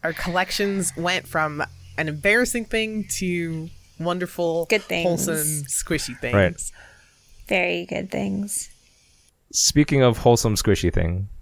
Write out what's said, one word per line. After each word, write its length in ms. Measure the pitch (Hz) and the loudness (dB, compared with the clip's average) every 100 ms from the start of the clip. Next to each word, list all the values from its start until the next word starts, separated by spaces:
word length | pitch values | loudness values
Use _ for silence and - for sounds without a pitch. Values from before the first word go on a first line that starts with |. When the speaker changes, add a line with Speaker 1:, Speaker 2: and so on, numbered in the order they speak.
Speaker 1:
Our 80 | 165 | -6
collections 800 | 165 - 175 185 - 202 196 175 - | -4 -4 -2 -2 -2 -2 0 -4 -2
went 300 | 170 180 - | -2 -2 -2
from 380 | 165 156 147 147 - - - | -2 -2 -2 -8 -8 -14 -6
an 120 | 156 | -6
embarrassing 580 | 151 202 220 247 240 220 | 0 2 4 2 -2 -2
thing 380 | 220 220 220 196 - | -2 -2 -4 -6 -4
to 500 | 185 175 165 160 165 - - _ | -2 -2 -4 -6 -8 -14 -20 _
wonderful, 680 | 165 175 180 - 170 165 165 | -4 -2 -4 -2 -2 0 0
Speaker 2:
Good 160 | 214 | -2
things. 240 | - 180 175 | 0 -2 0
Speaker 1:
wholesome, 580 | 170 - 156 151 151 139 | 0 -2 -2 -2 -4 -4
squishy 520 | - - 160 - 123 | -6 -2 -4 -4 -6
things. 160 | 120 | 0
Speaker 3:
Right. 260 | 202 185 170 - - - - _ _ _ - - | 4 4 2 -12 -12 -20 -20 _ _ _ -20 -4
Speaker 2:
Very 380 | 196 180 175 180 | -2 0 -2 -4
good 240 | - 190 | -8 -6
things. 580 | 190 196 196 202 - - - _ _ _ _ _ _ _ | -4 -4 -4 -6 -8 -10 -18 _ _ _ _ _ _ _
Speaker 3:
Speaking 500 | - - 147 147 139 | 0 2 4 4 6
of 160 | 127 113 | 6 6
wholesome, 360 | 123 120 113 | 6 6 4
squishy 380 | 104 - 98 87 | 2 2 4 4
thing 360 | - 82 90 101 - | 2 0 -2 -6 -10